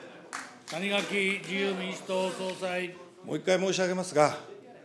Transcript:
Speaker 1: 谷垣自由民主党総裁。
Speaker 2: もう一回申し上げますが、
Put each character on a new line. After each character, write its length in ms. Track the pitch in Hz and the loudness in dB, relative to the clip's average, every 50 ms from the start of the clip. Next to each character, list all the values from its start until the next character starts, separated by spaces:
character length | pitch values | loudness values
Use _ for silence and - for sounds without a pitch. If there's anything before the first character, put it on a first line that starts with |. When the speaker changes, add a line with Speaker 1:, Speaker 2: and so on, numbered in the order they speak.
| - - - - - - - - - - - - - - | -14 -14 -16 -18 -14 -10 -10 -10 -10 -12 -16 -16 -12 -8
Speaker 1:
谷 180 | 151 165 190 202 | -4 -2 0 2
垣 520 | 202 202 180 156 190 202 196 190 196 190 | 2 2 2 2 2 2 2 2 2 0
自 120 | 160 160 190 | -2 -4 -2
由 200 | 196 196 196 190 | 0 0 0 0
民 180 | 190 185 185 | -2 -4 -4
主 80 | 185 - | -6 -6
党 280 | - - 185 185 185 185 | -4 -2 0 0 0 0
総 240 | 175 180 190 185 185 | -2 -2 -4 -4 -4
裁。 400 | 185 190 180 180 180 180 170 - - - - - - - | -4 -4 -2 -2 -2 -4 -4 -8 -12 -18 -20 -20 -16 -6
Speaker 2:
も 100 | - 151 | -4 -4
う 20 | |
一 40 | 156 | 0
回 180 | - 185 185 180 | 4 4 4 6
申 160 | 190 190 160 | 6 4 4
し 60 | 160 | 4
上 80 | 185 180 | 2 2
げ 60 | 185 | 2
ま 100 | 185 180 | 0 -2
す 100 | 180 139 | 2 6
が、 240 | 147 151 139 - - - - - - - - - - | 6 6 6 4 0 -8 -14 -16 -18 -18 -18 -20 -20